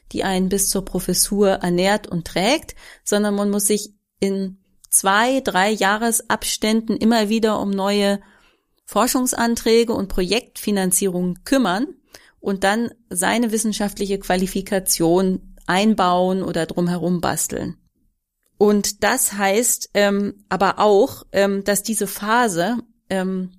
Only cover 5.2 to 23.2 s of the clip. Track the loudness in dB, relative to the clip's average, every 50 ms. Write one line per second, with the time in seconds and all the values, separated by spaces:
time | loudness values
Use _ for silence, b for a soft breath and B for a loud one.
5.2 | 4 2 2 0 0 0 0 2 2 2 2 0 0 0 0 0 0 0 0 -2
6.2 | -2 -2 -4 -2 -2 -4 -4 -2 0 2 2 0 0 0 -2 0 2 2 4 4
7.2 | 2 2 2 2 2 2 0 0 -2 -2 -2 -2 0 0 2 2 2 2 0 -2
8.2 | b b b b b b b b b b _ _ _ -4 0 0 0 2 0 0
9.2 | -2 -2 -2 -2 0 -2 -2 0 2 4 4 4 4 2 0 -4 -4 -4 -2 -2
10.2 | 0 0 -2 -2 -4 _ -14 -8 -4 -2 0 0 0 0 0 0 0 -2 -2 -2
11.2 | -2 -4 -4 -6 -2 0 2 2 2 2 0 -2 -4 -6 -8 _ B B B B
12.2 | B B B B -6 -6 -4 0 0 0 0 0 -2 -6 -8 _ _ -10 -6 -2
13.2 | -2 0 0 0 0 0 0 -2 -2 -2 -2 -2 -4 -4 -4 -4 -4 -4 -4 -4
14.2 | -2 0 0 0 0 -2 -2 -4 -4 -2 -4 -2 -2 -2 -2 0 2 4 4 4
15.2 | 2 2 0 -2 -6 -14 -20 -14 -6 -2 0 2 2 2 2 2 2 2 2 2
16.2 | 2 0 0 -2 -2 -4 -2 -4 -4 -4 -2 -2 -2 0 -2 -2 -2 -2 -2 0
17.2 | -2 -2 -2 -2 -4 -6 -6 -6 -6 -8 -10 _ _ _ _ _ _ _ _ _
18.2 | _ _ _ _ _ _ _ 2 2 4 4 2 0 -2 -4 -2 0 0 0 0
19.2 | -2 -4 -2 -2 0 0 2 2 0 0 -2 -4 -6 -4 0 2 2 2 2 0
20.2 | -2 -4 -8 _ _ -4 -2 0 0 0 2 4 4 6 6 6 4 2 0 -10
21.2 | -12 _ 0 0 2 2 0 -2 -2 -2 -2 -2 -2 -4 -4 -4 -4 -6 -6 -6
22.2 | -2 0 2 2 2 2 0 0 -2 -2 -2 -4 -6 _ _ _ _ -6 -4 -2